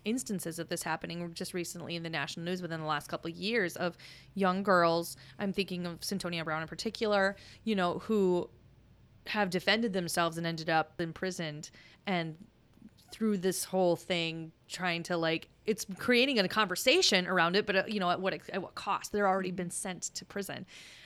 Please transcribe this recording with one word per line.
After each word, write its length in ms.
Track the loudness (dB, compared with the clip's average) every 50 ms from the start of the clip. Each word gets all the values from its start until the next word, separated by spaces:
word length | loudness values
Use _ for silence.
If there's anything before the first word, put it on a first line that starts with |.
| -4
instances 520 | -2 -2 -2 -2 -4 -4 -4 -4 -6 -6
of 120 | -6 -4 -4
this 120 | -4 -4 -2
happening 480 | -4 -4 -4 -4 -8 -6 -6 -8 -8 -8
just 200 | -8 -8 -6 -4
recently 420 | -6 -6 -6 -8 -10 -8 -6 -6
in 60 | -6 -6
the 60 | -4
national 360 | -4 -4 -4 -4 -6 -6 -4
news 160 | -2 -2 -2 -4
within 180 | -6 -6 -4
the 40 | -2
last 200 | -2 -2 -2 -2
couple 220 | -6 -8 -6 -6 -8
of 80 | -8
years 400 | -4 -4 -2 0 0 0 0 -2
of 180 | -4 -4 -4 -4 -6 -14 -20 -20 -20 -20 -12 -2
young 300 | 0 2 2 2 2 2
girls. 520 | 4 6 6 6 6 4 2 0 -2 -8 -12 -16 -20 -8
I'm 160 | -6 -4 -2 0
thinking 320 | 0 -2 -2 -4 -6 -6
of 140 | -6 -8 -8
Centonia 420 | -6 -6 -4 -4 -4 -4 -4 -4 -2
Brown 200 | -2 -2 -4 -4
in 40 |
particular, 680 | -6 -8 -8 -6 -8 -4 -2 2 4 4 4 4 2 0 -4 -12 -20 -20 -8 -4
you 120 | -2 0
know, 240 | 2 2 2 0 -2
who 500 | -2 0 2 4 4 4 4 4 2 -2 -8 -18 -20 -20 -20 -20 -20 _ -20 -20 -20 -20 -20 -16 -10
have 220 | -4 -2 0 0 0
defended 420 | 0 0 2 2 2 2 2 0 0
themselves 440 | -2 -2 0 0 2 2 2 0
and 100 | -2 -4
ended 220 | -4 -4 -4 -2 2
up 300 | 2 2 2 2 -4 -4
imprisoned, 680 | -6 -4 -4 -4 -6 -6 -4 -4 -6 -8 -8 -10 -12 -14 -18 -20 -20 -20 -20 _ _
and 280 | -2 0 0 0 -2 -6 -10 -16 -20 _ _ _ _ _ -20 -20 -20 -20 -20 -20 -20
through 260 | -6 -2 0 2 2
this 260 | 2 2 0 0 0 -2
whole 300 | 0 2 4 4 4 4
thing 560 | 2 0 -2 0 0 0 -2 -4 -6 -8 -10 -14 _ _
trying 360 | -14 -8 -4 -2 -2 -2 -2 -2
to, 120 | -2 0
like, 320 | 0 2 2 0 0 -4 -10 _ _ _
it's 200 | -2 -2 -2 -4 -8 -10 -4
creating 400 | 2 6 6 6 6 6 4 2
a 80 | 2
conversation 800 | 2 2 2 0 0 0 2 4 6 6 6 6 6 4 4 4
around 280 | 4 4 4 4 4 4
it, 100 | 2 2
but, 80 | 4 2
uh, 80 | 2 2
you 120 | 2 -2 0
know, 100 | 2 2
at 100 | 2 2
what, 140 | 0 -2 -2 -4 -8 -6
at 120 | -6 -6
what 120 | -6 -6 -10
cost? 360 | -8 -2 -2 -2 -2 -2 -4
They're 160 | 0 2 4
already 240 | 4 4 2 0 -2
been 180 | -4 -4 -6 -6
sent 320 | -6 -6 -6 -6 -8 -8 -10 -10 -10
to 100 | -12 -14
prison. 400 | -8 -8 -8 -8 -8 -10 -10 -12 -14 -16 -20 -20 -20 -20 -20 -20